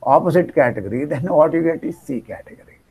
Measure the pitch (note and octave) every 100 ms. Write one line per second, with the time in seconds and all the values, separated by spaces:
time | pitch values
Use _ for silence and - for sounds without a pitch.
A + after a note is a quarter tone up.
0 | - D3+ F3+ E3+ - D#3 B2 A2+ F#2+ A#2+
1 | D3 C#3+ F3+ E3 D#3+ E3+ E3 D#3+ D#3+ E3+
2 | - B2 - F#2 - - - _ _